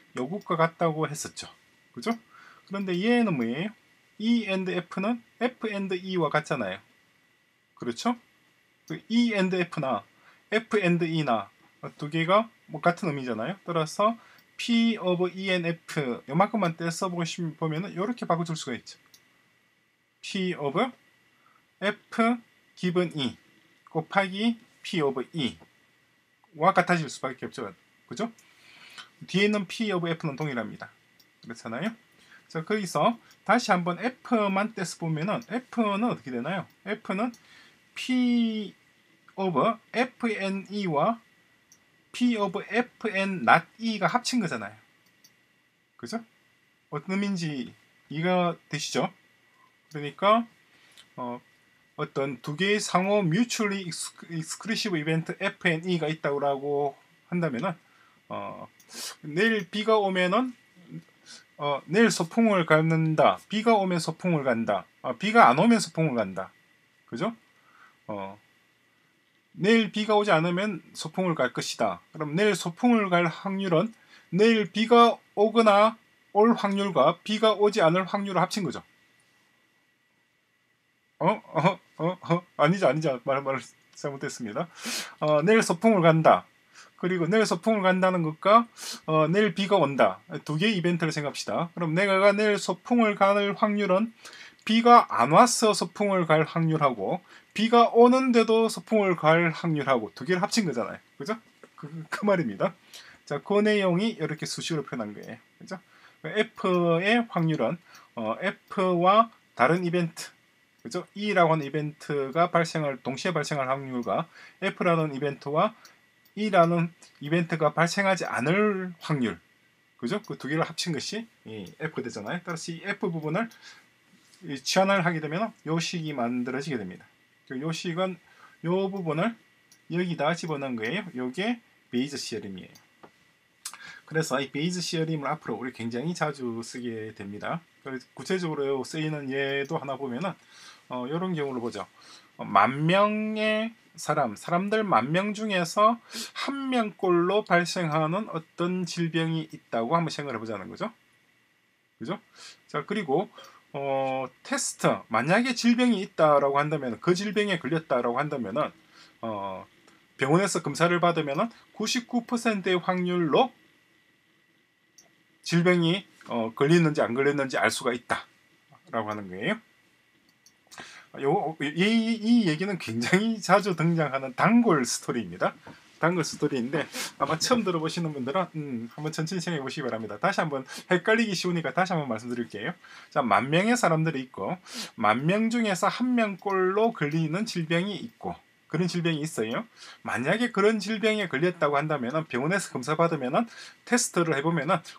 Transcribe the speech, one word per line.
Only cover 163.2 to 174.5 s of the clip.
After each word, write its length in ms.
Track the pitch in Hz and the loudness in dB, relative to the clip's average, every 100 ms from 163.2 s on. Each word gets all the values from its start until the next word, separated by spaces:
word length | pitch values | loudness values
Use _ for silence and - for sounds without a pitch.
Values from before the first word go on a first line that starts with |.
| 160 208 262 - _ _ _ _ _ _ _ _ _ _ _ _ _ _ _ _ _ _ | 2 4 2 -2 _ _ _ _ _ _ _ _ _ _ _ _ _ _ _ _ _ _
질병이, 640 | - 170 175 180 165 190 - _ - | 0 2 4 4 2 0 -6 _ -8
어, 260 | 117 113 | -4 -4
걸리는지 480 | - 143 170 156 151 | 0 4 6 4 2
안 120 | 107 | 0
걸렸는지 440 | 123 143 143 135 127 | 2 2 0 -2 0
알 140 | 104 | 0
수가 220 | - 120 | 0 -4
있다라고 1160 | 120 - - - _ _ _ _ - - 117 104 | -4 -4 -6 -6 _ _ _ _ -20 -8 -6 -6
하는 200 | 104 95 | -8 -10
거예요. 300 | 92 139 226 - _ _ _ _ _ _ _ _ _ _ - - - - 139 | -6 -4 -6 -8 _ _ _ _ _ _ _ _ _ _ -20 -18 -20 -20 -4
요, 340 | 139 202 151 160 | 0 0 -2 -4
이, 580 | 143 160 208 226 226 220 | -4 0 2 2 2 0
이 260 | 214 240 180 | 4 4 4
얘기는 300 | 151 196 185 | 0 -2 -4
굉장히 640 | - 113 120 185 226 214 | -4 -4 2 2 2 -2
자주 340 | - 196 196 165 | 4 4 4 0
등장하는 600 | 165 165 143 135 131 123 | 0 2 0 -2 -6 2
단골 500 | 160 | 4